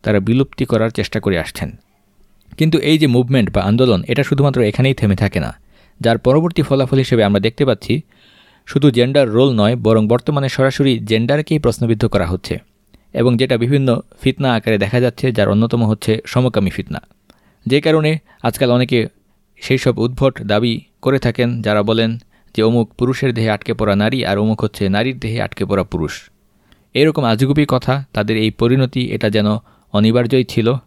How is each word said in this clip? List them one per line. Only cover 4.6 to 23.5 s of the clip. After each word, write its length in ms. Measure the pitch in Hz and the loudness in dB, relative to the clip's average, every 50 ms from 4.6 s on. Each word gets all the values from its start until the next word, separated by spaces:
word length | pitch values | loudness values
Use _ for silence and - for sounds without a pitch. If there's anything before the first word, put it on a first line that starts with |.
এখানেই 320 | 117 104 104 - 127 135 131 | 0 0 2 2 0 0 2
থেমে 220 | - 113 101 98 | 0 0 0 2
থাকে 240 | 92 104 95 - 92 | 2 0 -2 -2 -4
না। 200 | 69 58 - - _ _ _ _ _ _ _ _ | -4 -6 -8 -14 _ _ _ _ _ _ _ _
যার 160 | - 117 117 | 0 0 0
পরবর্তী 440 | 104 - 123 131 156 165 175 170 - | 2 2 2 2 4 2 0 -2 -2
ফলাফল 360 | 143 - 139 135 131 127 139 | 0 0 0 0 0 2 0
হিসেবে 260 | 135 131 - 127 113 107 | 0 2 2 2 2 4
আমরা 160 | 101 101 101 | 4 2 2
দেখতে 260 | 98 113 117 - 143 | 0 -2 0 0 0
পাচ্ছি 360 | 135 110 - - - 120 151 - _ _ _ _ _ _ _ _ _ _ _ _ | 0 0 -2 -2 -4 -4 -4 -4 _ _ _ _ _ _ _ _ _ _ _ _
শুধু 260 | - - 135 135 147 | -4 -2 2 2 4
জেন্ডার 380 | 113 120 120 127 139 147 135 113 | 4 4 0 2 2 2 2 2
রোল 240 | 107 120 135 139 123 | 4 2 4 4 4
নয়, 220 | 110 104 107 123 | 2 2 2 0
বরং 320 | 120 113 110 113 110 107 | 0 2 2 2 2 2
বর্তমানে 420 | 104 117 120 - - 147 143 139 127 | 2 0 0 0 -2 -2 -2 -2 -2
সরাসরি 500 | - - 135 135 - - 143 139 123 113 | 0 0 0 0 2 2 2 2 2 0
জেন্ডারকেই 600 | 104 104 113 110 117 120 143 151 151 - 160 151 | 0 -2 0 0 2 0 0 -2 0 -2 -2 0
প্রশ্নবিদ্ধ 460 | - 123 110 - 123 113 113 104 123 | 0 0 0 0 0 0 0 0 0
করা 200 | 107 - 98 90 | 0 0 0 -2
হচ্ছে 340 | 85 92 92 - - - - _ _ _ _ _ _ _ _ _ _ - | -2 -4 -6 -6 -8 -8 -10 _ _ _ _ _ _ _ _ _ _ -2
এবং 240 | 120 117 123 120 | 0 2 2 2
যেটা 200 | 113 131 127 127 | 2 0 0 0
বিভিন্ন 440 | 113 120 120 139 139 135 131 117 - - _ - _ | 0 0 0 0 0 2 2 0 -2 -4 _ -20 _
ফিতনা 320 | - 131 127 - 139 131 120 | -2 -2 -2 0 -2 0 0
আকারে 240 | 110 - 113 110 | 0 0 0 0
দেখা 220 | 101 98 98 117 123 | 0 0 0 0 0
যাচ্ছে, 320 | 123 120 - - - 131 | 0 0 -2 -2 -4 -2
যার 180 | 117 104 101 98 | 0 0 0 2
অন্যতম 340 | 101 104 113 117 - 120 113 | 2 2 2 2 0 0 0
হচ্ছে 380 | 107 110 - - - 107 110 - | 0 0 -2 0 -2 -2 -2 -4
সমকামী 440 | - - 127 127 127 - 104 101 92 | -4 -2 0 0 2 0 0 -2 -2
ফিতনা। 320 | - - 92 - 73 71 _ _ _ _ _ _ - _ _ _ _ _ _ | -4 -6 -10 -8 -10 -12 _ _ _ _ _ _ -20 _ _ _ _ _ _
যে 160 | 110 131 143 | -2 0 0
কারণে 380 | 147 160 156 160 156 151 156 151 _ _ _ _ - | 2 2 2 2 2 0 -2 -2 _ _ _ _ -6
আজকাল 280 | 120 - - 139 123 | -6 -2 0 0 2
অনেকে 360 | 120 123 127 127 127 117 110 - _ _ _ _ _ _ _ _ _ _ | 2 2 0 0 0 -2 -2 -2 _ _ _ _ _ _ _ _ _ _
সেই 160 | - - 139 | -2 -2 -2
সব 220 | 127 - 127 120 104 | 0 0 -2 0 0
উদ্ভট 420 | 110 123 127 - 131 135 - - | -2 -4 -2 0 0 0 0 -2
দাবি 400 | 110 101 104 107 117 117 113 110 - _ _ _ | -4 -2 -2 0 0 -2 -2 -4 -8 _ _ _
করে 180 | - 139 139 131 | -2 -2 -2 0
থাকেন, 420 | - 123 113 - 120 120 120 120 | 0 -2 0 0 -2 -2 -2 -2
যারা 220 | 107 110 107 104 104 | -2 0 0 0 0
বলেন 340 | 110 113 113 113 113 113 117 - _ _ _ _ _ - | 0 0 0 0 -2 -4 -6 -12 _ _ _ _ _ -2
যে 80 | - 110 | 0 2
অমুক 300 | 113 117 120 113 - - | 2 2 2 0 -2 -2
পুরুষের 400 | - 123 123 131 - - 131 117 | -2 -2 -2 0 -2 -2 -2 -2
দেহে 160 | 117 113 | 0 -2
আটকে 240 | 110 | -2